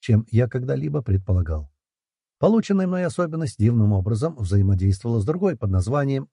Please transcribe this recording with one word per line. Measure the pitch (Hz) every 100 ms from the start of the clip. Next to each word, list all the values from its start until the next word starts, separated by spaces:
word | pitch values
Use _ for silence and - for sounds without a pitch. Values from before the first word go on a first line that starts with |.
чем | - 107 110
я | 110 123
когда-либо | 127 127 135 147 147
предполагал. | 117 95 95 90 80 78 73 _ _ _ _ _ _ _
Полученная | 170 226 - 196 185
мной | 180 175
особенность | - 175 160 151 -
дивным | 104 120 104
образом | 101 92 110 156 143
взаимодействовала | 95 101 98 98 95 95 120 117
с |
другой | 101 175 196 127
под | 101
названием | 95 90 143 139 135 139